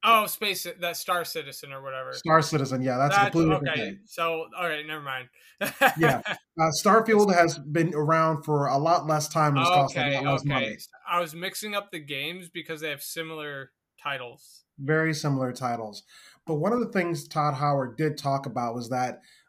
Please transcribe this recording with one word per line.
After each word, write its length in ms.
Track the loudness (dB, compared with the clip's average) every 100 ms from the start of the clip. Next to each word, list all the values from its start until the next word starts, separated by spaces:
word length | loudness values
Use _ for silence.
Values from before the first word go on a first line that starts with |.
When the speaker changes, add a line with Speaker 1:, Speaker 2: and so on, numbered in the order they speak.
Speaker 1:
Oh, 240 | 4 4 2
Space 360 | -4 -4 -4
Ci-, 80 | -8 -8
that 160 | -8 -6
Star 300 | -2 -2 -2
Citizen 480 | -8 -10 -14 -14
or 80 | -12
whatever. 320 | -10 -10 -10
Speaker 2:
Star 280 | -6 4 4
Citizen, 400 | 6 0 0 0
yeah, 160 | 0 2
that's 180 | 4 4
a 40 |
Speaker 1:
That's, 120 | 4
Speaker 2:
completely 200 | 4 4 2
different 160 | 0 -2
Speaker 1:
okay. 60 | -4
Speaker 2:
game. 100 | -10 _
Speaker 1:
So, 400 | -4 -4 -4 -8 -6
all 120 | -4
right, 160 | -4 -6
never 160 | -10
mind. 260 | -8 -8 -10 _ -20 _
<laughs> 100 | -6 2 2 4
Speaker 2:
Yeah. 240 | 2 2 -4
Uh, 420 | -8 _ -2 0 2
Starfield 500 | 4 4 6 6 6
has 240 | 6 4 0
been 340 | -2 0 0 0
around 480 | 2 4 4 0
for 240 | 0 2 2
a 100 | 2
lot 300 | 4 2 2
less 200 | 0 0
time 260 | 2 2 4
and 40 |
it's 80 | 4
costing 340 | 4 4 0
a 40 | 0
Speaker 1:
Okay, 80 | 0
Speaker 2:
lot 140 | 0
less 80 | 0
Speaker 1:
okay. 80 | 0
Speaker 2:
money. 280 | -2 -2 -6 -16 -16 -4
Speaker 1:
I 100 | -2
was 140 | -2 -6
mixing 400 | -8 -8 -6 -6
up 160 | -6
the 80 | -12
games 480 | -8 -8 -6 -10 -12
because 300 | -14 -10 -8
they 80 | -8
have 120 | -8
similar 680 | -10 -10 -8 -10 -10 -12 -14 _ _ _
titles. 640 | -8 -8 -10 -18 -20 -20 _ -8
Speaker 2:
Very 360 | -2 0 0
similar 380 | -2 0 0 -2
titles. 520 | -2 -4 -4 -8 -12 -20 -20 -20 _ -6
But 100 | -2
one 180 | 0
of 60 | 0
the 120 | 0
things 360 | -2 -2 -4 -4
Todd 280 | 0 0 0
Howard 420 | 0 0 -2 -2
did 200 | -2 -2
talk 280 | -2 -2 -2
about 300 | -4 -4 -4
was 140 | -4
that, 320 | -2 -2 -6 _ _